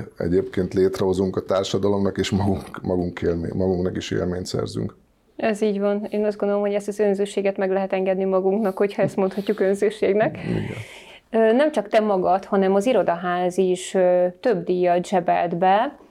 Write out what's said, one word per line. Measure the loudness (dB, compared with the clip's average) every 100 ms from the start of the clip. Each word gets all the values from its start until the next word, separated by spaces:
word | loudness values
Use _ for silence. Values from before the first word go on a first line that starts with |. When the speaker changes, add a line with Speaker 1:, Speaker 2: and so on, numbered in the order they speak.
| -10 -6
Speaker 1:
egyébként | 0 0 0 -2 -2
létrehozunk | 2 2 2 0 2 0 -2
a |
társadalomnak, | -2 0 0 0 0 0 0 -2
és | 0
magunk, | 0 0 -2 -6 -10
magunk | -4 -2 -2 -2
élmény, | -2 -2 -4
magunknak | -2 0 0 -2 -4
is | -4
élményt | -4 -2 -4 -6
szerzünk. | -6 -6 -6 -8 -10 _ _ _ -6
Speaker 2:
Ez | -4 0
így | 0 0
van. | -2 -2 -4
Én | -2
azt | -2 -2
gondolom, | 0 0
hogy | 0
ezt | -2 -4
az | -2
önzőséget | 0 0 -2 -2 -2 0
meg | 0
lehet | 0 -2
engedni | -2 0 0
magunknak, | 0 0 2 2 0 0
hogyha | -2 0
ezt | -2 0
mondhatjuk | -2 -2 -2 0
önzőségnek. | 0 2 0 0 0 2 0 -2
Speaker 1:
Igen. | -4 -4 -4 -8 -12 -18 -20 -20 _
Speaker 2:
Ö, | 2 4
nem | 4 2
csak | 0 0
te | 2
magad, | 2 2 2 0
hanem | 2 2 4
az | 4 4
irodaház | 2 2 0 -2 -2 0 0
is, | 0 0 -2
ö, | 2 4 4 2 0
több | 0 0
díjat | 0 0 2 2 0
zsebelt | 0 2 0 0 0
be. | 4 4 2 -6 -20